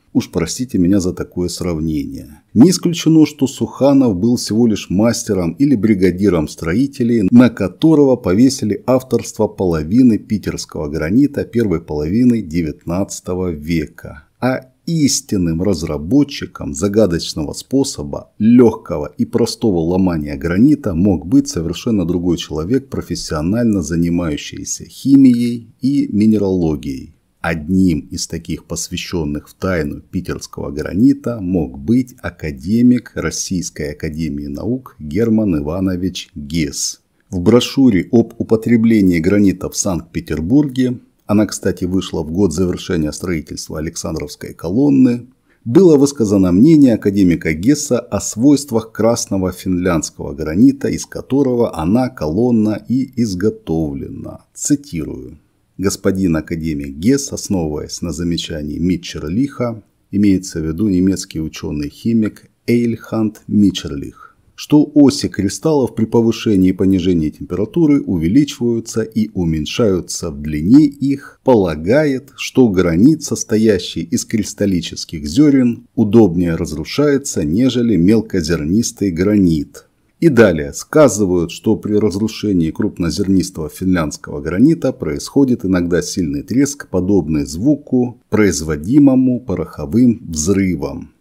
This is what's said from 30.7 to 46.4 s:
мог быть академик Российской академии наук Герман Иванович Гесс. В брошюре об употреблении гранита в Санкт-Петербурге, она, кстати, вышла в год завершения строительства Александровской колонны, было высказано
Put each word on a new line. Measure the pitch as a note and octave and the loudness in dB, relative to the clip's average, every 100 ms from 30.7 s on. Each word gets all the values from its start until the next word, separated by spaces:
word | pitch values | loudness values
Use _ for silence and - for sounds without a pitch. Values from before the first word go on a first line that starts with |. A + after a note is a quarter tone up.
| C#2+ D2 F2+ C3 C3+ A#2 A#2 | -8 -6 2 2 2 -4 -6
мог | F2+ F#2 C#2+ C#2 | -4 -2 -4 -6
быть | C#2+ A#2+ B2+ - | -2 0 -2 -8
академик | F2 - D#2+ C2+ D2+ A2+ B2 B2 - - | -12 -10 -10 -8 -2 2 4 2 -2 -8
Российской | D#2+ - - F#2 - - D2 | -6 -6 -6 -6 -6 -8 -10
академии | D2 E2+ D2+ D#2+ C#2+ C#2+ | -8 -8 -6 -6 -6 -8
наук | C#2+ F#2 B2+ B2+ - | -8 -6 -6 -8 -16
Герман | D2+ D#2+ A#2 A2 G#2+ D#2+ | -6 -2 0 2 2 -2
Иванович | D2 F2 F#2+ F2+ F2+ - - - | -2 -4 -2 -2 -4 -8 -14 -14
Гесс. | C#2+ E2 C#2+ C2+ - - _ _ - | -6 -4 -4 -4 -8 -10 _ _ -10
В | F#2+ | -4
брошюре | F2 A#2+ - - C3 F#2+ E2 | 4 4 2 2 4 4 2
об | A#2 A2+ - | 0 0 -4
употреблении | - A2 - A#2 A2+ A2 F#2+ E2+ | -2 -2 2 2 4 4 4 2
гранита | E2 G#2 G2+ E2+ F2 | 2 2 2 0 -6
в | - | -6
Санкт-Петербурге, | G#2 E2+ - - - D#2 E2 C#3 C#3+ B2 B2 B2 _ _ - | -4 -4 -6 -10 -6 -6 0 0 0 0 -2 -4 _ _ -2
она, | G#2 G#2 | 0 0
кстати, | - G2 F2+ F2+ | -2 -4 -2 -2
вышла | F#2 F2+ E2+ | -2 -4 -6
в | D#2 | -4
год | E2 G2+ | 0 0
завершения | D#2 F#2 E2 - F#2 D2+ | 0 -2 -4 -4 -4 -4
строительства | C#2+ F#2 E2 - D2+ - D#2+ | -6 -6 -6 -8 -14 -12 -10
Александровской | D#2 E2 F2 D#2+ - - - | -10 -8 -8 -8 -10 -14 -16
колонны, | - E2 G#2 C#3+ C#3 B2+ A#2+ A#2+ _ _ _ | -10 -4 0 2 4 4 2 -8 _ _ _
было | A#2 B2 E3+ D3 | 2 6 6 6
высказано | C#3 - G#2+ G#2 | 4 0 2 4